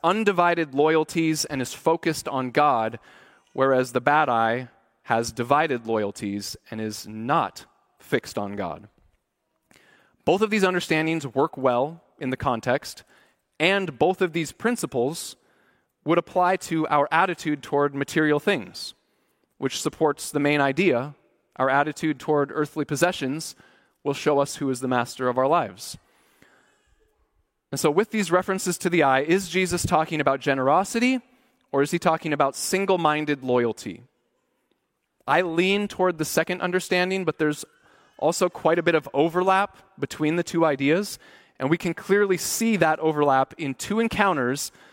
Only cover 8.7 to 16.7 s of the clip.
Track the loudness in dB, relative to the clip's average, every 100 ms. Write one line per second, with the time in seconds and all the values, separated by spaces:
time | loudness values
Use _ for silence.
8.7 | -10 -16 _ _ _ _ _ _ _ _
9.7 | _ _ _ _ _ 2 2 2 2 2
10.7 | 0 0 0 0 -2 -2 0 0 0 0
11.7 | 2 -2 -6 _ -10 -6 -4 -2 -2 0
12.7 | -2 -4 -18 -20 _ _ _ _ -2 0
13.7 | 2 -2 2 2 2 0 -2 -6 -4 -4
14.7 | -2 -4 -2 -2 -4 -12 -16 _ _ _
15.7 | _ _ _ 0 0 0 0 2 0 -2